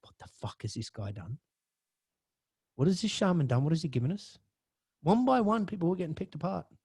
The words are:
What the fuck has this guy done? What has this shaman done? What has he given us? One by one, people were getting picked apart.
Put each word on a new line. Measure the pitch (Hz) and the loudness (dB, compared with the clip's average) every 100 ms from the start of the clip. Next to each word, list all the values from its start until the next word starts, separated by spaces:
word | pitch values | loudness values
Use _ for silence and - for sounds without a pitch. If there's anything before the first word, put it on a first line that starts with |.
What | - - | -20 -20
the | - _ | -20 _
fuck | 104 - | -12 -8
has | 110 | -10
this | - 117 | -8 -10
guy | - 101 | -8 -10
done? | 104 90 131 _ _ _ _ _ _ _ _ _ _ _ _ _ - | -10 -10 -12 _ _ _ _ _ _ _ _ _ _ _ _ _ 0
What | 139 | 2
has | 190 | 2
this | 220 | 0
shaman | - 202 180 139 | 0 2 2 2
done? | 120 | 2
What | 139 | 2
has | 160 | 0
he | 156 | 0
given | 127 123 | -2 -2
us? | 196 - - _ _ _ _ _ _ | -4 -8 -20 _ _ _ _ _ _
One | 151 214 | 2 4
by | 254 254 | 6 4
one, | 208 220 202 | 4 2 0
people | 208 170 | -2 0
were | 180 | 0
getting | 180 | -2
picked | 156 190 | -4 -8
apart. | 156 160 190 - - | -6 -4 -4 -8 -18